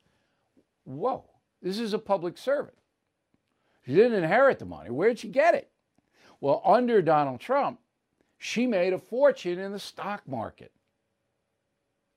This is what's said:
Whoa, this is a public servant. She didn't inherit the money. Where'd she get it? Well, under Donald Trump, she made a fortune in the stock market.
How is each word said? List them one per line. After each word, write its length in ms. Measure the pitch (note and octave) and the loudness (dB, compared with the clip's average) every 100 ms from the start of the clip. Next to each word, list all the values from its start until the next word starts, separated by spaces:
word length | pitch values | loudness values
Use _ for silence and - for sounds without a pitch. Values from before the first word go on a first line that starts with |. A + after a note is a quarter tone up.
| _ _ _ _ _ _ _ _ | _ _ _ _ _ _ _ _
Whoa, 400 | - C3+ A#3+ - - _ _ _ | -16 -6 -6 -6 -12 _ _ _
this 180 | F3 G3+ | -8 -6
is 140 | A3+ | -4
a 60 | G#3 | -4
public 380 | G#3+ G3 E3+ - | -2 -2 -4 -6
servant. 400 | B3+ C#4+ - _ _ _ _ _ _ _ _ _ _ _ - | -4 -4 -4 _ _ _ _ _ _ _ _ _ _ _ 0
She 100 | D#3+ | 4
didn't 280 | A#3+ G#3+ | 4 4
inherit 360 | D#3+ A3 C#4 - | 2 4 4 2
the 60 | F2+ | -6
money. 240 | D2+ E2 | -14 -8
Where'd 300 | B2+ G#3+ B3 | -2 0 0
she 100 | G3+ | -4
get 260 | B3 E4 - | 2 2 2
it? 160 | - _ _ _ _ _ _ - | -2 _ _ _ _ _ _ -6
Well, 200 | C#3 D#3 - | -2 0 4
under 360 | A3 B3 A3 | 2 4 2
Donald 380 | D#3 D3+ C#3 B2 | 4 2 2 -4
Trump, 380 | - C#4 G#3 - _ _ _ _ _ _ | -2 -2 -2 -6 _ _ _ _ _ _
she 280 | - G#3+ B3+ | -8 -2 0
made 280 | F#3+ F#3 | 0 0
a 40 | F3+ | -2
fortune 640 | - A#3 C#4+ - F3+ F3 | -4 2 2 2 -4 -6
in 140 | G3 | -8
the 60 | G3+ | -10
stock 460 | - - F3 G3+ - | -12 -10 -10 -10 -8
market. 460 | B2 F#2+ - - _ _ _ _ _ _ _ _ _ _ _ _ _ _ | -8 -8 -12 -20 _ _ _ _ _ _ _ _ _ _ _ _ _ _